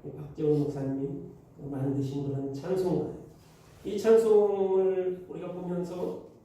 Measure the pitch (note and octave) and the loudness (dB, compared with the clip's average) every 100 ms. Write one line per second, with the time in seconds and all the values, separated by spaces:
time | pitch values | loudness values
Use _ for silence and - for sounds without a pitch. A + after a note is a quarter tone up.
0 | C#3+ - - - D3+ D3 C#3+ C#3 C3+ C3+ | -14 -14 -14 -2 2 2 0 -4 -4 -4
1 | C#3 - - - - - C#3+ C3+ C#3 C3+ | -4 -8 -12 -18 -20 -14 -10 -4 -2 -2
2 | C3 C#3+ C#3 C3+ C#3 - F3 F#3 F#3 D#3 | -2 -4 -4 -4 -6 -8 -2 0 2 0
3 | - - - - - - - - G3 G#3 | -2 -8 -16 -20 -20 -20 -20 -12 -6 0
4 | A3+ A3+ A3+ G#3 G#3 G3 F#3+ F#3+ F#3 F#3 | 6 6 8 6 6 2 2 4 4 2
5 | F3+ F3+ - E3 F3+ F3 F3 F3 F3 F3+ | -2 -4 -10 -10 -10 -8 -6 -4 -4 -6
6 | - F3+ - - | -6 -8 -14 -20